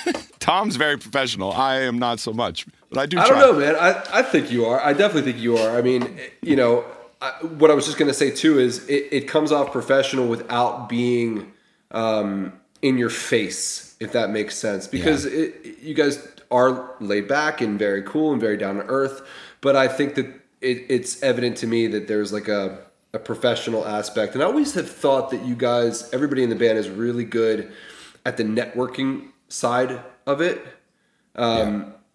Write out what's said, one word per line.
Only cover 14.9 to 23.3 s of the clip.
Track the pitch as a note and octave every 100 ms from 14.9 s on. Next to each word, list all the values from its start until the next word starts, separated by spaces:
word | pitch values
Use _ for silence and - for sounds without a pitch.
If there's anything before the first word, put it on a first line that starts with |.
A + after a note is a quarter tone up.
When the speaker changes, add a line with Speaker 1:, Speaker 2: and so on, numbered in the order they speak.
| C3 D#3 C#3
Speaker 1:
Yeah. | C#3
Speaker 2:
it, | D3+ D#3 - A2+ G#2+
you | D3+
guys | D3+ C#3+ C#3+ - - -
are | B2 C3 B2+ - -
laid | G#2 G#2 G2+
back | C#3+ D3+ D#3
and | A2 G2+
very | G#2 G2
cool | G2 D3+ D#3
and | B2+
very | A2 G#2
down | G2
to | G2
earth. | - C3+ C3+ - - - - -
But | C#3
I | C3+ C3
think | - C#3+
that | C#3 B2 - _ _
it, | B2+ B2 -
it's | B2 A#2+ -
evident | C3+ A#2+ A#2+ G#2+
to | A2+
me | A#2 A2+
that | G#2 G#2
there's, | G#2 G2
like, | G#2 G#2+
a, | G#2 F#2+ F#2+ - _ _
a | G#2+
professional | -